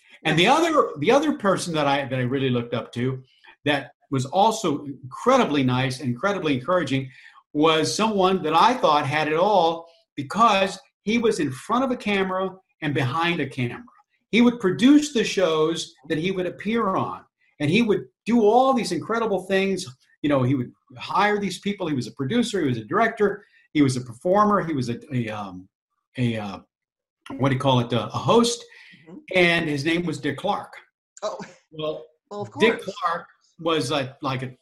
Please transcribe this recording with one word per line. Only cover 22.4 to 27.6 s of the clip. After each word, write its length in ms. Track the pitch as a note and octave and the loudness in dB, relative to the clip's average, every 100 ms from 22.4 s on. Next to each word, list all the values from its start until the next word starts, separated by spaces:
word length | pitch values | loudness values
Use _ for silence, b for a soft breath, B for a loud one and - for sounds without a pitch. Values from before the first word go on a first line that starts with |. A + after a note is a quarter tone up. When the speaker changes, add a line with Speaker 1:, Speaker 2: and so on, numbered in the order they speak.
| A#3+ G3 | 0 0
Speaker 1:
He 60 | D3 | -2
was 100 | B2 | -2
a 60 | G#2+ | -2
director. 600 | F3+ A3+ A3 G3+ - B B B | 0 0 2 0 0 B B B
He 80 | D#3 | 2
was 140 | C#3 B2+ | 2 2
a 60 | |
performer. 600 | B2+ - F3+ G3 G#3 G3+ | -6 -6 0 4 4 2
He 100 | D#3+ | 0
was 160 | D3 G#2+ | -4 -4
a, 100 | A#2+ - | -6 -6
a, 160 | B2+ A2 | -6 -4
um, 380 | G#2+ G2+ F2+ F#2+ _ _ _ _ - | -6 -10 -12 -18 _ _ _ _ -2
a, 200 | A#2+ A2 | -2 -2
uh, 220 | G#2 F2+ - _ _ _ _ _ - - | -6 -10 -16 _ _ _ _ _ -14 -2
what 120 | C3+ | 0
do 60 | |
you 40 | C3 | 0